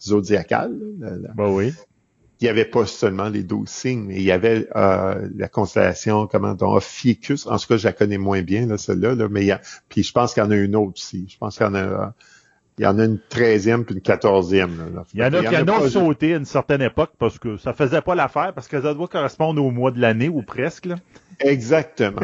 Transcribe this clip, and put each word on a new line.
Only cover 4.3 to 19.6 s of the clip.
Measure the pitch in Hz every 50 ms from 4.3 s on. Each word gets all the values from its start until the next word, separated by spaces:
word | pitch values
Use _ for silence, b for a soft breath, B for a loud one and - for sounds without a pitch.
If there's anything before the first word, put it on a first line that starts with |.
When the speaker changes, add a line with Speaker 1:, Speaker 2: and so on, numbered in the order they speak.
| 90
Speaker 1:
avait, | 92 104 113 113 110 110 - -
euh, | 107 101 98 95 92 95 95 95 98 101 98 -
la | 104 98 95
constellation, | - 117 101 92 - 104 98 92 90 - - 110 107 107 107
comment, | 104 - 101 98 104 101
donc, | 90 98 98 104
Ophiuchus. | 101 - - - - - 123 110 - - - 139 143 -
En | 113 113 101
tout | -
cas, | - 120
je | 110 95
la | 107 -
connais | - 107 104 104 98
moins | 98 98 98 95 90
bien, | 82 98 107 123
là, | 117 107 101
celle-là, | - - 98 90 95 117 131
là, | 120 110 101
mais | 101 101 101
il | 98
y | 98
a, | 95 B B B B B _
puis | - 110 98
je | - -
pense | 120 120 117 -
qu'il | 117 107
y |
en | 104
a | 107
une | 104 101 98 101
autre | 107 107 95 87
aussi. | - - - - 95 92 95
Je | -
pense | _ 113 107 - -
qu'il | 113
y | 104
en | 98
a, | 98
euh, | 95 95 98 98 101 101 113 b b b b b b b b b b _ _ -
il | 107
y |
en | 98 98 107
a | 110
une | 113 110 107 - _
treizième | - 117 120 117 110 104 95 113 117 120 117
puis | - 98
une | 92
quatorzième, | - - 101 92 - 107 98 95 90 87 95 95 92 87 85 82
là, | 82 82 85
là. | 90 87 - -
Speaker 2:
Il | 104
y | 117
en | 131 147
a | 180
Speaker 1:
Il | -
y |
en | 110
Speaker 2:
qui | 175
Speaker 1:
a | 156
Speaker 2:
annoncent | 156 175 214 - 147
Speaker 1:
pas | 135
Speaker 2:
sauter | 117 196 180 160 147 - 156 156 170
à | 160
une | 139
certaine | - - 139 - - 147 135
époque | 135 113 - - 156 - _ _
parce | 123 113 - -
que | - 117 107 98
ça | - 135 120
faisait | - 156 127 151 156
pas | - 180 180
l'affaire, | 175 143 127 - 147 160 190 185
parce | 139 117 -
que | - 143
ça | 131 147 147
doit | 143 175 175
correspondre | - 170 143 131 - - 156 160 160 147